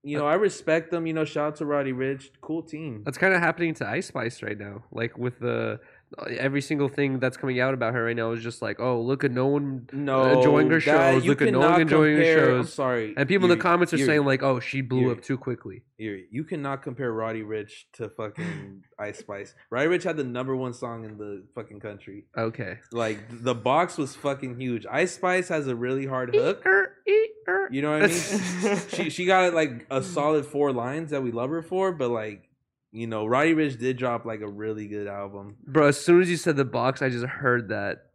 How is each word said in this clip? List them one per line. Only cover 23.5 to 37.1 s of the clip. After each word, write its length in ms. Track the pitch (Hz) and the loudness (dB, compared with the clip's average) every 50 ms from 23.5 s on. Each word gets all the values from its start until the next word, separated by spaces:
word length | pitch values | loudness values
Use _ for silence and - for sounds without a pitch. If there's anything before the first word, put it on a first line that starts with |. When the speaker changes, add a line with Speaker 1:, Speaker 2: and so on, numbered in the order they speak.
| 123 | -4
Speaker 1:
Box 420 | 117 104 123 135 156 180 180 - | 0 0 2 4 4 2 0 -2
was 180 | - 147 131 - | -6 -6 -6 -6
fucking 460 | - - 143 139 135 135 127 120 120 | -6 -4 -4 -4 -4 -8 -10 -10 -8
huge. 240 | 131 127 120 110 - - | -6 -4 -4 -4 -6 -4
Ice 220 | 117 143 180 180 - | 0 0 0 0 -2
Spice 340 | - - 180 180 185 180 180 | -4 -2 0 0 0 0 -2
has 180 | 175 156 143 | -4 -4 -2
a 80 | 131 123 | -4 -4
really 280 | 113 120 127 131 135 135 | -4 -2 -2 -2 -4 -4
hard 300 | 135 131 131 127 123 127 | -4 -4 -4 -2 2 2
hook. 240 | 415 - 156 202 - | 2 2 2 0 0
Speaker 2:
Eat 60 | - | 2
her, 320 | 370 381 392 381 - - _ _ | 2 4 4 2 0 -6 _ _
eat 240 | 415 403 427 440 440 - - - | 2 4 4 2 2 -4 -10 -4
her. 220 | - 359 392 392 - | -2 -2 -2 -2 -2
Speaker 1:
You 100 | - 139 | -2 -2
know 120 | 143 151 151 151 | 0 0 2 4
what 40 | |
I 40 | - - | 4 2
mean? 680 | 170 175 160 - 196 208 185 180 180 180 185 208 202 175 | 2 0 -4 -2 -4 -4 -2 -4 -4 -2 0 0 0 -2
Speaker 2:
<laughs> 60 | - - | -2 -6
Speaker 1:
She, 200 | - 185 196 156 | -6 -4 -4 -4
she 160 | - - 180 | -4 -2 2
got, 300 | 180 190 185 185 180 170 | 4 4 6 4 4 4
like, 320 | 160 160 143 123 117 - _ | 2 0 0 -2 -10 -10 _
a 120 | - 135 | -4 -4
solid 420 | 127 185 175 156 143 151 156 151 135 | -4 -2 -2 0 2 2 2 2 0
four 280 | 135 - 143 147 139 | -2 -2 0 0 0
lines 380 | 127 120 117 127 139 160 165 147 | 0 -2 -4 -4 -4 -6 -6 -4
that 100 | 147 139 | -4 -4
we 80 | 131 120 | -4 -4
love 160 | 110 117 123 135 | -4 -4 -4 -4
her 140 | 160 165 | -4 -6
for, 280 | 156 - 185 185 190 190 | -6 -4 -2 -2 0 -2
but, 180 | 180 151 131 120 | -2 -2 -2 -2
like, 400 | 120 113 107 107 107 95 _ _ _ _ _ _ _ _ _ _ - | -2 -2 -4 -8 -12 -14 _ _ _ _ _ _ _ _ _ _ -10
you 120 | 113 117 | -10 -8
know, 180 | 113 113 107 107 | -6 -4 -4 0
Roddy 300 | 110 120 135 151 165 165 | 2 2 4 4 4 4
Ricch 240 | 156 156 143 131 110 | 4 2 0 -2 -2
did 180 | 120 131 131 | -2 -4 -2
drop, 300 | 123 127 123 120 113 - | -2 -2 -2 -2 -4 -6
like, 140 | 113 110 104 | -8 -10 -8
a 60 | 107 104 | -10 -10
really 380 | 101 101 107 110 110 107 107 | -10 -6 -6 -6 -6 -6 -8
good 200 | 101 104 104 104 | -8 -8 -8 -8
album. 500 | 101 98 101 101 98 101 101 98 101 104 _ - | -8 -8 -8 -10 -10 -12 -14 -16 -16 -18 _ -16
Speaker 2:
Bro, 200 | - 135 156 147 | 2 4 6 6
as 120 | 143 143 - - | 6 4 4 6
soon 160 | - 170 175 | 8 8 8
as 80 | 185 175 | 8 6
you 80 | 175 | 0
said 200 | 160 - 175 151 | 0 0 0 2
The 80 | 139 139 | 2 0
Box, 340 | 120 104 123 117 131 131 - | 0 0 0 0 0 0 0
I 80 | 143 | -2
just 160 | 131 | -2